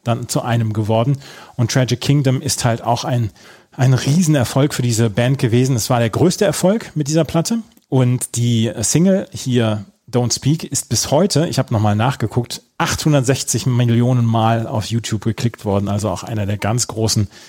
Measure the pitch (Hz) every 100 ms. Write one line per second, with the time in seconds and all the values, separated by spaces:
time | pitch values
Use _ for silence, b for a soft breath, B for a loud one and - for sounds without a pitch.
0 | - 107 117 143 120 117 110 107 107 113
1 | 120 139 B B B - 117 139 127 123
2 | - 147 131 131 - - 120 117 110 120
3 | 143 123 110 B B B B - 131 127
4 | 135 160 160 151 117 135 143 - 123 110
5 | 117 98 120 135 123 120 131 123 - 120
6 | 117 - 160 - 196 - 180 220 - 151
7 | 143 160 156 165 160 233 - _ - 131
8 | 123 123 - 120 120 117 113 - 110 151
9 | 190 190 208 - 135 123 113 104 101 _
10 | _ 123 120 - 135 160 - 139 - 117
11 | - 139 196 143 170 120 - 110 107 104
12 | 123 - 110 - 117 - _ - 165 -
13 | 160 143 123 131 - 120 131 120 120 117
14 | 120 127 117 113 110 113 113 107 - 113
15 | - 107 113 107 120 - 107 98 101 101
16 | 104 90 - 110 98 101 101 117 - 110
17 | 110 113 101 B